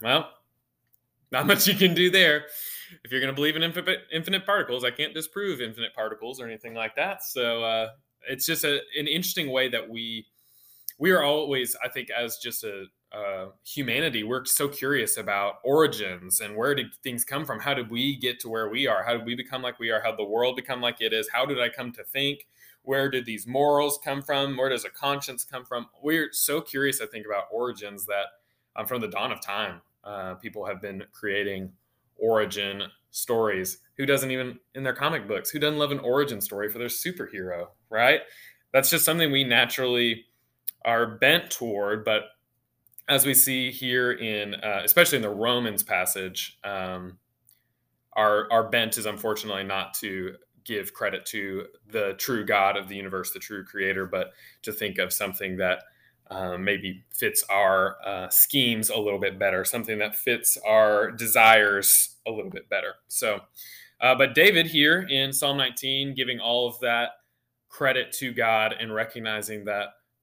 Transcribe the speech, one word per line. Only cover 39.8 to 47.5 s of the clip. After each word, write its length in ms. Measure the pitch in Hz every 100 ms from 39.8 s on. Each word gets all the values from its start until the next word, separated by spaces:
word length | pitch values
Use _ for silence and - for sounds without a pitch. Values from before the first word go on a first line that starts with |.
| 127 123 120 113 - _ _ _ - -
are 220 | 117 117 117
bent 440 | 110 131 165 -
toward, 540 | - 120 101 101 107
but 200 | 110 107 - _ _ _ _ _ _ - -
as 160 | 139
we 100 | 143
see 360 | 131 - 131 127
here 420 | 123 127 123 123
in, 420 | 123 113 107 104
uh, 280 | 104 107 98
especially 320 | 98 - 175 131
in 60 |
the 80 | 107
Romans 520 | 101 113 123 117 98
passage, 760 | - 95 90 98 92 92 - -
um, 560 | 101 95 92 92 90 92 _ _ _